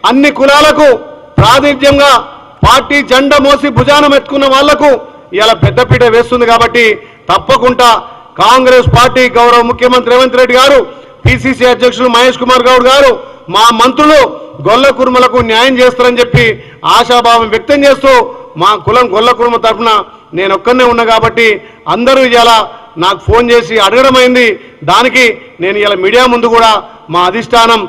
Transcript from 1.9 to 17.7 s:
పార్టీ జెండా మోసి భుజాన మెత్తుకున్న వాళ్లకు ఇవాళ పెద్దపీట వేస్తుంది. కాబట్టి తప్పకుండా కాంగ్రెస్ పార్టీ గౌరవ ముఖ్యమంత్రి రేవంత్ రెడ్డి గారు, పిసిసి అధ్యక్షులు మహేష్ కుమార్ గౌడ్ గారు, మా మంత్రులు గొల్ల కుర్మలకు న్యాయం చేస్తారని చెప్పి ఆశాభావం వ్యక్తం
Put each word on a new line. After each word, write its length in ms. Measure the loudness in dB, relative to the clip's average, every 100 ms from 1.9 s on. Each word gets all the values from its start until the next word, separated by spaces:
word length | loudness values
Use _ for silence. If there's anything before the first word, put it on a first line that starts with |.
| 2 2 2 -2 -18 -20 -4 0
పార్టీ 320 | 0 0 -4 0
జెండా 260 | -2 2 0 2
మోసి 220 | 0 -2 -2
భుజాన 280 | 0 2 2
మెత్తుకున్న 340 | 0 -2 -2 0 0
వాళ్లకు 340 | 0 2 2 0 -4 -20 -10 -2
ఇవాళ 180 | -2 0
పెద్దపీట 400 | 0 0 0 0 2 2
వేస్తుంది. 300 | 0 -2 0
కాబట్టి 340 | 0 0 0 -2 -2 -10 -20 -4
తప్పకుండా 580 | -4 0 0 0 0 0 0 -4 -20 -20 -4
కాంగ్రెస్ 460 | 0 2 4 2 2 2
పార్టీ 260 | 0 0 0 2
గౌరవ 240 | 2 2 0
ముఖ్యమంత్రి 420 | -2 0 0 0
రేవంత్ 260 | 0 2 0
రెడ్డి 160 | 0 2
గారు, 200 | 2 0 -2 -12 -20 -6
పిసిసి 420 | -4 -2 -4 -2 0
అధ్యక్షులు 360 | 2 -2 0 -2 2
మహేష్ 260 | 0 -2
కుమార్ 260 | -2 0 2
గౌడ్ 180 | 2 2
గారు, 200 | 2 2 0 -8 -20 -8 0
మా 100 | 0 2
మంత్రులు 380 | -2 2 2 4 2 -4 -18 -8 -2
గొల్ల 180 | 0 0 0
కుర్మలకు 400 | -2 0 0 0 -2
న్యాయం 240 | 0 0 2
చేస్తారని 380 | 0 2 -2 0
చెప్పి 240 | -2 0 -2 -4 -12 -10 -2 -2
ఆశాభావం 520 | 0 0 2 0 0
వ్యక్తం 260 | -6 -2